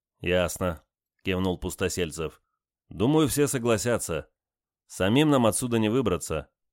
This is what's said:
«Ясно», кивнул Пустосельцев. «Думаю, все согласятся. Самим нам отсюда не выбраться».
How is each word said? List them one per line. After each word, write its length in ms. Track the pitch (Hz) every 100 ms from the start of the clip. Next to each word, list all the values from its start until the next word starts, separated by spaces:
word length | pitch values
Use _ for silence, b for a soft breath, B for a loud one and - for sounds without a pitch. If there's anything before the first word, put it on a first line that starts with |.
| _ _
«Ясно», 600 | 87 90 87 - 90 80 - _ _ _ -
кивнул 320 | 92 92 87
Пустосельцев. 840 | 90 - 92 92 82 80 78 - _ _ _ _ _
«Думаю, 400 | - 113 156 147
все 200 | 143 143
согласятся. 840 | 135 117 107 123 113 - 78 - _ _ _ _ _ _
Самим 440 | - 95 123 151
нам 160 | 139 113
отсюда 320 | - 123 117
не 120 | 107
выбраться». 580 | 123 110 85 - 78 - _ _